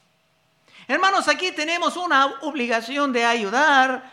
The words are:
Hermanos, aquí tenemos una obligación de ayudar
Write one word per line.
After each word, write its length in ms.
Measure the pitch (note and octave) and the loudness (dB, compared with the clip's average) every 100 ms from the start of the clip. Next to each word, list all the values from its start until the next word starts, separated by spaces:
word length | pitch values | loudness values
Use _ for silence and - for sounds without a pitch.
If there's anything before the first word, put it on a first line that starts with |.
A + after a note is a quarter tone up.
| _ _ _ _ _ _ _ - - | _ _ _ _ _ _ _ -18 -4
Hermanos, 420 | D4+ F#4+ F#4+ D4+ | 0 2 2 0
aquí 240 | D4 F#4 | 0 -4
tenemos 440 | D#4 D#4 F4 D#4+ E4+ | -4 -4 -2 -2 -4
una 300 | F4+ C#4 C#4 - | 0 2 2 -2
obligación 680 | D4+ C#4+ A#3+ A#3 A3+ C#4+ C#4+ | -6 -4 -2 -2 -2 -2 -2
de 120 | A#3+ | 2
ayudar 840 | A#3 A#3+ G3 A#3+ D4+ C4+ C4 B3+ - | 2 0 0 2 4 4 2 -2 -10